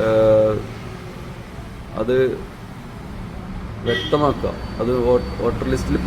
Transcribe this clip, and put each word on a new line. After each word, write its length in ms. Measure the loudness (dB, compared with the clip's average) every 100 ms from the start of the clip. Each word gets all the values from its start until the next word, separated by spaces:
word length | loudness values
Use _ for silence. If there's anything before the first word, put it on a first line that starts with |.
ആ, 40 | 2 6 8 8 6 2 -4 -10 -10 -12 -12 -12 -12 -12 -12 -12 -12 -12 -10 -4
അത് 140 | 0 4 2 0 -8 -12 -14 -14 -12 -12 -12 -10 -10 -10 -8 -8 -8 -6 -2
വ്യക്തമാക്കുക. 640 | -2 2 2 4 2 -2 -4 -6 -4
അത് 120 | 0 2 4
വോ-, 220 | 4 2 -2
വോട്ടർ 240 | 0 0 0
ലിസ്റ്റിൽ 240 | 0 0 2